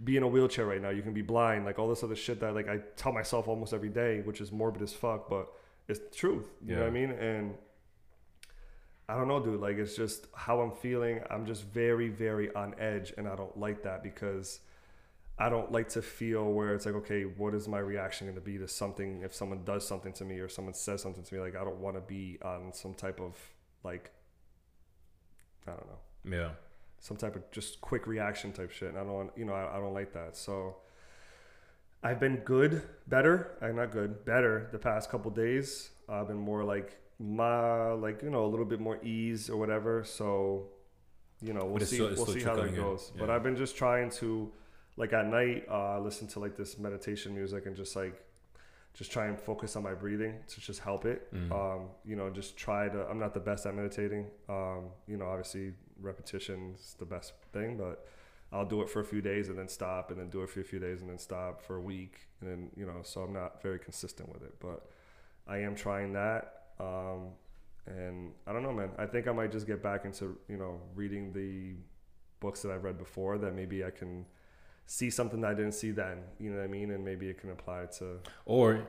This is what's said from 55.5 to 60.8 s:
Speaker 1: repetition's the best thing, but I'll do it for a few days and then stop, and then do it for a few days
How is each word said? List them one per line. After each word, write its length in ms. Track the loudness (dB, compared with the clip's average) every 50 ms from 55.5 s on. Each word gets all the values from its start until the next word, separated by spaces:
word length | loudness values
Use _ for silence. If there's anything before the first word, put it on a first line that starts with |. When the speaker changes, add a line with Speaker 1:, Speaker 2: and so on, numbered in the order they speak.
| -6 -6 -6 -6 -8 -10 -14 -20 -18 -8
Speaker 1:
repetition's 960 | -8 -8 -8 -8 -10 -8 -6 -6 -4 -4 -6 -6 -6 -8 -10 -12 -14 -18 -12 -12
the 60 | -10
best 280 | -8 -8 -8 -8 -10 -16 -18 -20 -8
thing, 260 | -4 -4 -2 -2 -2 -2
but 300 | -4 -4 -4 -6 -12 -16 -18 -20 -20 -20 -20 -20 -16 -6
I'll 140 | -2 -2 0
do 160 | 2 2 2
it 80 | 2 2
for 100 | 0 -2
a 60 | -2
few 160 | 0 0 0
days 280 | 0 2 2 2 0 0
and 80 | -2 -6
then 100 | -6 -8
stop, 420 | -6 -4 -2 -2 -2 -2 -2 -4
and 80 | -6 -8
then 100 | -8 -6
do 120 | -4 -4 -4
it 60 | -4
for 100 | -4 -6
a 20 | -6
few 160 | -6 -6
days 220 | -4